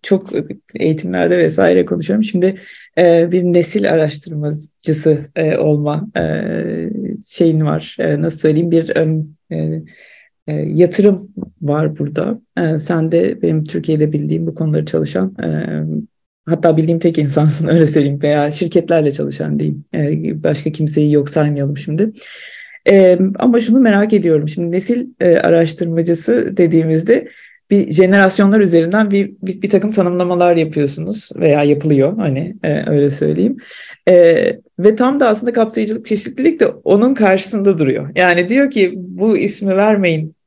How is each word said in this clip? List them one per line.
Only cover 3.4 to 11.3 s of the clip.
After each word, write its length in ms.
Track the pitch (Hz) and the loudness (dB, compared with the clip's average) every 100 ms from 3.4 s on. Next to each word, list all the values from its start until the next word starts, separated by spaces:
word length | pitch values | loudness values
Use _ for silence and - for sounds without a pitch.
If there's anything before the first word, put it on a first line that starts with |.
nesil 500 | 180 175 165 208 196 | 2 0 0 -2 0
araştırmacısı, 1300 | 160 156 147 - 156 147 151 - _ - 151 156 147 147 - | 0 0 -4 -12 -8 -6 -8 -12 _ -4 -2 0 0 -2 -4
e, 220 | 156 - | -2 0
olma, 500 | 156 147 147 151 202 - | 0 0 -2 -4 -6 -4
e, 60 | 160 160 - 165 170 165 - 214 202 - - | -2 -4 -4 -6 -6 -6 -8 -8 -8 -10 -14
şeyin 380 | - 165 156 151 | 0 2 2 0
var. 320 | 156 156 - | -4 -6 -6
E, 220 | 160 147 | -2 -2
nasıl 180 | 165 160 | -2 0
söyleyeyim? 320 | 156 156 170 | 0 0 2
Bir, 240 | 165 160 - | 0 0 -2
em, 320 | 160 160 156 - _ | 0 -2 -6 -14 _
e, 60 | 160 78 160 156 _ - _ _ _ - | -6 -6 -6 -10 _ -20 _ _ _ -10
e, 60 | |
yatırım 760 | 151 151 151 175 190 202 190 - | -6 -4 2 2 4 2 2 -6